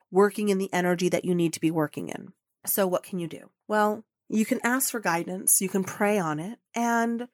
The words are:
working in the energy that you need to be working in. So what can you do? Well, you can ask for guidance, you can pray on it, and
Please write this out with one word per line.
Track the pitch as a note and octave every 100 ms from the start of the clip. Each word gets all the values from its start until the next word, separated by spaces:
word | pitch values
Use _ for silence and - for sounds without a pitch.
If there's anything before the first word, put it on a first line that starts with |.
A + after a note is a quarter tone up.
| _
working | F#3 G3+ G3+ G#3
in | F#3+
the | G3
energy | F3+ F3+ F3 F3+
that | F3 F3+
you |
need | F3 E3+
to | -
be | D#3+
working | E3 D3+ - F2
in. | - - - _ _ -
So | - F#3+
what | F3+
can | - F#3
you | E3
do? | - - _ -
Well, | G#3+ G#3+ A3 - _ -
you | G#3+
can | A3 A#3+
ask | A#3 B3+ -
for | A#3
guidance, | G3 E3+ F3 F#3 - -
you | F#3+
can | G3+
pray | F#3+ - G#3 G#3
on | E3 D3+
it, | F3 A#3+ _
and | A#3 A#3 A#3 A#3 A#3 B3